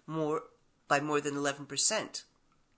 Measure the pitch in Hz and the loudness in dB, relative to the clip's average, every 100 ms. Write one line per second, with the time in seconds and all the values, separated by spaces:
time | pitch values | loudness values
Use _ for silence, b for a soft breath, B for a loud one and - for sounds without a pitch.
0 | B 160 151 156 - _ _ _ - 143 | B -4 -2 -2 -6 _ _ _ 0 0
1 | 151 147 143 143 143 147 131 135 - 214 | 2 0 0 0 -2 -2 -4 2 4 2
2 | - - - _ _ _ _ | -2 -10 -16 _ _ _ _